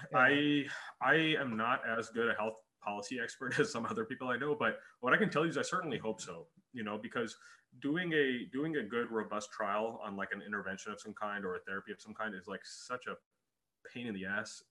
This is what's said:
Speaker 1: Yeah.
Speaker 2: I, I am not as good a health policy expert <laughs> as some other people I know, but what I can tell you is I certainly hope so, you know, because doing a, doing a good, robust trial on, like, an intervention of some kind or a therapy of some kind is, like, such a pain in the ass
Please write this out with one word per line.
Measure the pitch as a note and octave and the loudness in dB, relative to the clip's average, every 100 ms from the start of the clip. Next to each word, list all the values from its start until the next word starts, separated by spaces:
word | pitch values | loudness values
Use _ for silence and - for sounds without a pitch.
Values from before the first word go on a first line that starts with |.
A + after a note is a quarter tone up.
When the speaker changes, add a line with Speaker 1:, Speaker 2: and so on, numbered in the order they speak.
| - | 0
Speaker 1:
Yeah. | B2+ | 6
Speaker 2:
I, | B2+ C#3+ D3 D3 C3 - - - | 6 8 6 4 0 -6 -10 0
I | B2+ D#3 D#3+ D#3 | 4 6 6 2
am | C3 A2 | 0 0
not | A2+ C3+ B2 | 2 2 0
as | A2+ A2 | -2 -2
good | A2+ A#2 | 0 2
a | |
health | G#2 A2 A2 _ _ | 2 0 -2 _ _
policy | G#2 G#2 G2+ B2+ | -4 -4 -4 -4
expert | A#2 - B2+ B2+ | -6 -6 -2 2
<laughs> | |
as | C#3+ | 2
some | A#2+ A2+ | 2 -2
other | A2+ | -2
people | A2 B2+ C3 | -2 -4 -2
I | A#2+ | -2
know, | D3 | 0
but | D3 A#2 - - - | 2 2 0 -8 -2
what | B2 | 4
I | E3 | 6
can | G3+ | 6
tell | C#3+ | 4
you | E3 | 2
is | C#3 | 2
I | |
certainly | - F3+ E3+ G#2+ | 0 -2 -2 -2
hope | A2 G#2+ | -2 -4
so, | F2+ E2+ - _ _ | -6 -10 -12 _ _
you | B2 | -6
know, | G#2 G#2 | -4 -4
because | A2+ B2+ A2+ - - - _ B2+ | -4 -2 -2 -6 -18 -20 _ -6
doing | C#3 E3 F3 | 0 0 2
a, | D#3 C3+ B2 F2+ | 4 4 2 -2
doing | B2+ D#3+ D3 | -2 0 0
a | |
good, | G#2 A#2 A#2 | 0 -2 0
robust | A2+ G2+ G#2 - | 0 0 -2 -4
trial | - G2+ G#2 A2+ A#2 | -4 0 2 0 -2
on, | G#2+ G2 | -6 -4
like, | G2 | -4
an | G2+ | -4
intervention | G2+ G#2 F#2+ G2 G#2+ | -4 -4 -4 -6 -8
of | G2+ | -10
some | G#2+ | -10
kind | G#2 G#2 G2+ | -6 -4 -4
or | F#2+ | -4
a | F2+ | -6
therapy | - G2 G#2+ | -6 -8 -6
of | G2 | -12
some | A2 | -12
kind | G#2 G#2+ | -6 -6
is, | F#2+ F#2+ | -6 -8
like, | F#2+ | -10
such | - - - B2 G#2+ | -10 -14 -8 -8 -6
a | G2 _ _ _ _ _ _ - | -10 _ _ _ _ _ _ -14
pain | B2+ A#2+ | -8 -6
in | |
the | F#2+ F#2 | -4 -4
ass | G2+ A2 - - | -4 -6 -10 -14